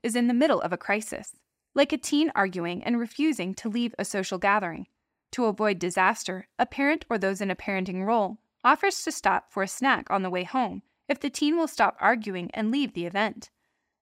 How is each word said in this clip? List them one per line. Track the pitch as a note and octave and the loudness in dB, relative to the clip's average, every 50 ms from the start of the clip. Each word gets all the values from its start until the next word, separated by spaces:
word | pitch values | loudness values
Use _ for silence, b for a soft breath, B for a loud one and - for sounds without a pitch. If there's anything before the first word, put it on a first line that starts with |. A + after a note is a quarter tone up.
| - | -4
is | A#3 A3 B3 | -2 0 2
in | A#3+ A#3+ | 2 4
the | A#3+ | 4
middle | A#3+ D4 E4 B3 - | 4 4 4 4 2
of | - E3+ F3+ | 0 -2 -4
a | - | -4
crisis, | - - G3+ A3 G#3+ - - - G3+ - - _ _ _ _ _ _ _ - | -2 -2 -2 -2 -2 -4 -8 -10 -10 -12 -18 _ _ _ _ _ _ _ 2
like | C4+ C#4+ - D#4 | 2 2 4 2
a | - | -2
teen | - - D4 C#4+ D#4+ E4 - | -2 0 2 2 2 2 2
arguing | - G3 F#3+ F3+ F3+ E3+ E3+ F3 F3+ - | 2 0 0 0 -4 -4 -4 -4 -4 -2
and | - A#3+ A#3 | -2 -2 -2
refusing | A#3 A3 - - D4 D#4+ C#4 - F3 F#3 F#3+ | -2 -4 -2 0 0 0 0 0 -2 -6 -6
to | - - A3+ | -6 -6 -4
leave | G3+ A#3+ A#3+ A#3 - - | -2 -2 -2 -2 -4 -6
a | G3 | -6
social | - - G3+ F#3+ - F#3+ F3+ | -4 -4 -4 -4 -4 -4 -2
gathering. | - G3 G3+ G#3+ G3+ E3+ D#3+ - - - _ _ _ _ _ _ _ _ | 2 2 2 2 0 -2 -6 -10 -12 -16 _ _ _ _ _ _ _ _
To | - - A#3+ | -4 0 0
avoid | A3 G3+ - G#3+ G#3 G3+ E3+ | 0 2 2 0 0 0 0
disaster, | F3 F#3 - F#3+ F#3 F#3+ A3 - - - F#3 F#3 - _ _ - | -2 -2 0 2 2 2 2 0 -4 -8 -8 -8 -10 _ _ -2
a | B3+ | -2
parent | B3+ - C4+ C#4 C#4+ D#4+ D#4+ - - | 0 0 0 0 2 2 0 -2 -2
or | A#3+ G3+ | -2 0
those | F#3 F#3+ G3 F#3 | 0 0 0 0
in | G#3 F#3+ | -2 -2
a | F3+ | -2
parenting | - - - G3 F#3+ F#3+ G3 F3+ F#3 F#3+ | -4 -4 -4 -2 -2 -2 -2 -4 -2 0
role | G#3 A#3+ A3+ G3+ F#3 G#3+ - _ _ _ _ | 2 2 2 2 0 -4 -8 _ _ _ _
offers | - B3 D4 - - G4 - - - | 2 4 4 4 4 0 0 -2 -4
to | E4 - | -6 -6
stop | - - - - - - _ - | -2 2 2 2 2 0 _ -4
for | G3 F#3+ | -4 -4
a | F#3+ | -4
snack | - - B3+ C4+ A#3+ - - - | -2 0 2 2 2 2 0 0
on | - G3 | -2 0
the | F#3+ F#3 | 0 0
way | F3+ F3+ F3+ | -2 -4 -4
home | F3 - C4 A#3+ F#3+ F3+ G3 - _ _ _ _ - | -2 -2 -2 -2 -2 -4 -8 -14 _ _ _ _ -4
if | C#4+ - | -4 -2
the | - C#4 | -4 -6
teen | - - D4+ D4 D#4+ | -4 0 0 2 2
will | E4+ D#4+ C#4 | 2 0 0
stop | - - A3 - - - | 2 2 2 2 2 2
arguing | - G3+ A#3+ A3+ G#3+ G#3 F#3 F3+ F3 - - | 4 4 4 2 0 -4 -6 -6 -6 -6 -4
and | - G#3+ G#3+ | -2 -2 0
leave | A#3+ C#4+ C#4 G#3+ - | 2 0 0 -2 -2
the | F3 E3+ | -4 -6
event. | F3 F3+ G3 A3 G#3 - - - - _ _ _ _ _ _ _ _ _ _ | -2 0 0 0 0 -2 -6 -16 -20 _ _ _ _ _ _ _ _ _ _